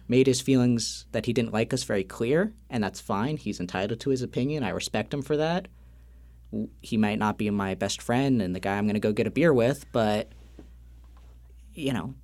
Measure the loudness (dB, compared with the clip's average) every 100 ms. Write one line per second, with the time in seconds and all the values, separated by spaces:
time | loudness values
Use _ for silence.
0 | 2 4 6 4 4 4 4 2 -2 -8
1 | -8 -4 -2 0 0 0 0 -2 -2 -2
2 | -2 -4 0 2 0 -4 -8 -4 -4 -4
3 | -4 -2 -2 -4 -6 -6 -4 -4 -4 -2
4 | -2 -2 -2 -2 -2 -2 -2 -4 -4 -4
5 | -4 -4 -2 0 0 -2 -6 -14 -20 -20
6 | -20 -20 -20 -20 -10 -8 -8 -10 -2 2
7 | 2 2 0 0 0 0 -2 -2 -4 -4
8 | -2 0 2 2 0 -2 -2 0 0 0
9 | 0 0 0 2 4 6 4 2 -2 0
10 | 2 2 -2 -12 -20 -20 -20 -20 -20 -20
11 | -20 -20 -20 -20 -20 -20 -18 -6 -4 -2
12 | -4 -10